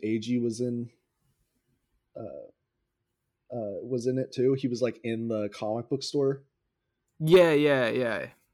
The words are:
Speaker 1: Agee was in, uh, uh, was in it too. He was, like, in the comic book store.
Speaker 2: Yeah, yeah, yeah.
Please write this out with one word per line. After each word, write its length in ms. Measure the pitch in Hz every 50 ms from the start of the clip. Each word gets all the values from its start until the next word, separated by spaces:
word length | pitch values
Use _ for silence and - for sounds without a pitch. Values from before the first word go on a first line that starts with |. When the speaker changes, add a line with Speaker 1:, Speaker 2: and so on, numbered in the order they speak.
| -
Speaker 1:
Agee 360 | 107 113 113 107 117 123 123
was 200 | 117 117 110 117
in, 280 | 123 123 120 120 117 117 _ _ _ _ _ _ _ _ _ _ _ _ _ _ _ _ _ _ _ _ _ _ _ _ -
uh, 300 | - 117 87 69 71 - - _ _ _ _ _ _ _ _ _ _ _ _ _ _ _ _ _ _ _ - 123
uh, 280 | 120 110 101 101 - -
was 240 | 123 131 123 117
in 120 | 127 127 131
it 140 | 131 - -
too. 220 | 127 123 131 139
He 140 | 135 139 127
was, 120 | 120 110
like, 200 | 123 117 104 - -
in 260 | 117 113 113 117 117
the 200 | 113 107 104 101
comic 400 | 104 - 113 107 107 117 117 -
book 140 | 143 135 135
store. 420 | - - 147 139 135 139 135 - _ _ _ _ _ _ _ _ _ _ _ _ _ _ -
Speaker 2:
Yeah, 340 | 156 156 175 185 175 165 156
yeah, 360 | 147 147 147 143 131 123 110
yeah. 380 | 113 123 123 117 107 87 64 - - _ _ _